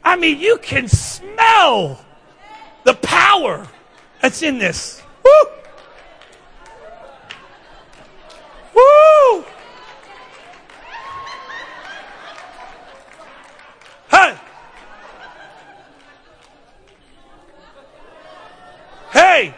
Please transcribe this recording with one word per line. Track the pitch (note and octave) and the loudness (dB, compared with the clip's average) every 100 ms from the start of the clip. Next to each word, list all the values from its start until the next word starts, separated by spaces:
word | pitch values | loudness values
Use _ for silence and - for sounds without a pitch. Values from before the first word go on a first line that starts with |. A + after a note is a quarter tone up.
I | E4 F4+ | -2 -2
mean, | E4 C#4+ | -2 -2
you | F#4+ A#4 | -2 -2
can | - C4+ B3 | -4 -6 -2
smell | - - - F#4+ A4 A4+ A4 E4 A3 D#3 C3 _ _ _ _ - - - - | -4 -4 -16 -16 -2 2 2 2 0 -6 -12 _ _ _ _ -20 -20 -20 -2
the | B3 | -2
power | - - F4 G4 G4+ C4 D3+ D#3 - _ _ _ _ | -2 -4 -2 0 0 -2 -8 -14 -20 _ _ _ _
that's | C4 - | -6 -4
in | D#4+ B3+ | -8 -6
this. | F#3 - - - - - | -6 -8 -14 -20 -20 0
Woo! | C5 D5+ - - - - - - - - - - _ - - - D#5 F5 C#5 C#5 - - - - _ - _ - - - - - - - - | 4 6 4 -6 -20 -20 -20 -20 -20 -20 -20 -20 _ -20 -20 -20 -20 -20 -20 -20 -20 -20 -20 -20 _ -20 _ -20 -20 -20 -20 -20 -20 -20 -4
Woo! | A4 C5 D5 D#5 D#5 C5+ F#4+ - - - - - - - - B5+ - - - - - A#5 A5+ C6+ C6+ C6 C6 C6 B5+ B5+ B5+ - G5+ G5 G5+ E5+ - - E5+ F5 F5+ F5+ C5+ - - D#5+ - - - - _ - - _ | 4 6 6 6 6 2 0 -8 -20 -20 -20 -20 -20 -20 -20 -20 -20 -20 -20 -20 -20 -20 -20 -16 -16 -16 -18 -18 -18 -18 -20 -20 -20 -20 -20 -20 -20 -20 -20 -20 -20 -20 -20 -20 -20 -20 -20 -20 -20 -20 _ -20 -20 _
Hey! | E4+ F4 F3+ - - - - - - - - - - - - G5+ - - _ _ _ _ _ _ _ _ _ _ _ _ _ _ - _ D4+ D4+ C#4 _ _ - - D#5 D#5 - - - - - - - | 2 2 -2 -20 -20 -20 -20 -20 -20 -20 -20 -20 -20 -20 -20 -20 -20 -20 _ _ _ _ _ _ _ _ _ _ _ _ _ _ -20 _ _ -20 -20 _ _ -20 -20 -20 -20 -20 -20 -20 -20 -20 -20 -4
Hey! | C#4+ F#4 E4 F3 | 0 2 2 -4